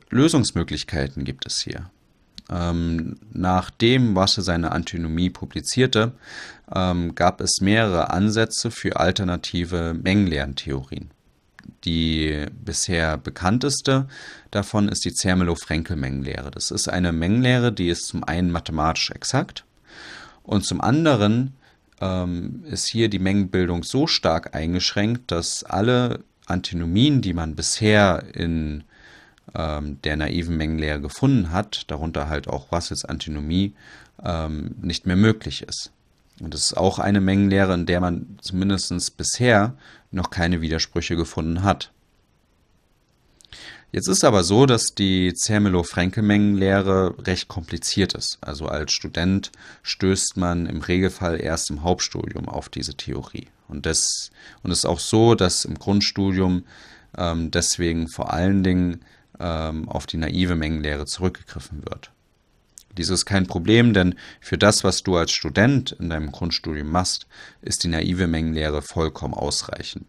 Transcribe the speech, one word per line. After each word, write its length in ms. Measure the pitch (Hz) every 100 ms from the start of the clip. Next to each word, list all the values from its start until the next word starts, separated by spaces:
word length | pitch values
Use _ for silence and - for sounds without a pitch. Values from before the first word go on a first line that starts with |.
| -
Lösungsmöglichkeiten 1160 | 123 156 160 107 87 82 73 - 76 69 69 67
gibt 200 | 67 -
es 160 | -
hier? 300 | - - 87 _ _ _ _ - -
Ähm, 720 | 87 87 85 85 82 82 - -
nachdem 840 | 85 90 92 92 - 113 131 120 92
Russell 260 | 95 -
seine 280 | 90 85 82
Antinomie 580 | 85 82 85 82 80 90
publizierte, 840 | - - - - - 131 113 113 - - - - - -
ähm, 400 | - 92 87 85
gab 260 | 82 87 -
es 220 | 95 -
mehrere 480 | 95 107 110 87 -
Ansätze 640 | 87 104 107 110 - 117
für 280 | - 92 -
alternative 920 | 87 92 92 87 - 87 85 87 82
Mengenlehrentheorien. 1200 | 82 92 98 95 76 69 67 - 67 65 - 67 - _ _ _ - - -
Die 600 | - 82 82 78 78 76 73
bisher 680 | - - - - 87 80 76
bekannteste 880 | - - 87 120 143 135 - 135 135 - - - -
davon 400 | 104 98 107 101
ist 160 | 101 92
die 80 |
Zermelo-Frenkel-Mengenlehre. 1400 | - 98 92 87 82 - 80 82 80 65 67 67 - 69
Das 220 | - -
ist 160 | - -
eine 240 | 90 90
Mengenlehre, 600 | 82 85 110 127 123 120
die 180 | 104 87
ist 180 | 87 -
zum 160 | 90
einen 280 | - 82 90
mathematisch 600 | 85 - 78 78 78 -
exakt 520 | - - 131 185 - - _ _ - - - - -
und 240 | - 101 92
zum 160 | 90
anderen, 720 | - 143 165 123 104 113 131 135 _ _ _ _
ähm, 640 | 95 92 90 87 95 90 -
ist 220 | 92 -
hier 200 | 110 113
die 120 | 95
Mengenbildung 640 | 95 101 95 92 90 87
so 240 | 82 131 160
stark 480 | - 92 80 - -
eingeschränkt, 760 | 80 90 - - 104 120 -
dass 320 | 85 85 -
alle 600 | - 90 110 123 123 - - _ -
Antinomien, 720 | 92 - 87 85 92 139 139
die 120 | 98
man 220 | 85 80 76
bisher 800 | - - 107 107 101 80 - -
in, 480 | 85 82 78 76 - _ - - _ _ - -
ähm, 440 | 80 76 73 69
der 120 | 76 76
naiven 420 | 76 85 85 82
Mengenlehre 440 | 78 80 76 76
gefunden 500 | 73 - 135 135 85
hat, 380 | 85 107 - -
darunter 400 | 76 82 80 73
halt 180 | 76 71
auch 240 | 71 -
Russells 320 | 82 - -
Antinomie, 680 | - - - 76 76 87 101 - - - - -
ähm, 520 | - 82 80 78 - -
nicht 280 | 87 85 -
mehr 80 | 90
möglich 480 | 110 107 - -
ist. 280 | - - - _ _ _ _ _
Und 140 | 78
das 120 | 76 -
ist 120 | -
auch 220 | 95 -
eine 200 | 101 101
Mengenlehre, 540 | 95 98 101 95 98
in 140 | 90 87
der 120 | 87
man 380 | 90 85 - -
zumindest 760 | - 92 95 95 - 90 - -
bisher 580 | 87 - 123 107 107 131 - - _
noch 180 | 92 87
keine 320 | - 85 87
Widersprüche 540 | 80 80 - 85 - 82
gefunden 480 | 82 - 80 85
hat. 280 | 98 90 - _ _ _ _ _ _ _ _ _ _ _ _ _ _ _ - - - - _ -
Jetzt 140 | 170
ist 160 | 285 -
aber 180 | 104
so, 220 | 82 104 139
dass 280 | 117 -
die 400 | - 98 95 90
Zermelo-Frenkel-Mengenlehre 1800 | 87 - 104 104 90 82 - 92 101 107 104 104 101 95 98 98 95 92 - -
recht 220 | 90 -
kompliziert 640 | - 82 82 - - 95
ist. 260 | - - -
Also 240 | - 73 78
als 260 | 73 78
Student 640 | - - - 87 98 101 - - -
stößt 520 | - - 95 95 - -
man 300 | 87 87 85
im 160 | 78
Regelfall 580 | 80 90 92 - 90 82
erst 300 | - 82 -
im 120 | 73
Hauptstudium 680 | 82 90 - 85 82 - -
auf 180 | 69 -
diese 280 | - - -
Theorie. 520 | - 65 - - - _ -
Und 160 | 71 76
das, 460 | 82 - - - - - -
und 80 | 95
es 80 | 85
ist 60 | -
auch 140 | 85
so, 340 | - 110 113
dass 300 | 113 90 -
im 160 | - 82
Grundstudium, 880 | - 101 98 - 98 92 92 90 90 - - - _ -
ähm, 340 | 87 82 82
deswegen 580 | 85 - - 87 82 80
vor 240 | - -
allen 300 | - 90 98
Dingen, 360 | 92 90 90 85 - _ _ -
ähm, 480 | 87 80 80 78 76
auf 200 | - -
die 100 | 82
naive 400 | 80 87 90 85
Mengenlehre 480 | 76 80 73 73 76
zurückgegriffen 800 | - 92 - - 73 - 73 -
wird. 220 | - - _ _ _ _ _ _ - - 98
Dies 100 | 82
ist 180 | 90 -
kein 220 | 98 92
Problem, 460 | 90 85 113 120
denn 220 | 101 90 - - -
für 160 | - 85
das, 260 | 101 -
was 200 | 95 90
du 120 | - 90
als 160 | 82
Student 640 | - 80 71 113 139 -
in 160 | - 87
deinem 240 | 80 76
Grundstudium 560 | - 87 - 85 76 73
machst, 380 | 87 92 - - - - -
ist 240 | - 101 87
die 20 |
naive 400 | 80 87 90 90
Mengenlehre 540 | 80 80 80 76 73
vollkommen 520 | 73 - 80 - 71
ausreichend. 720 | - 73 - - - - -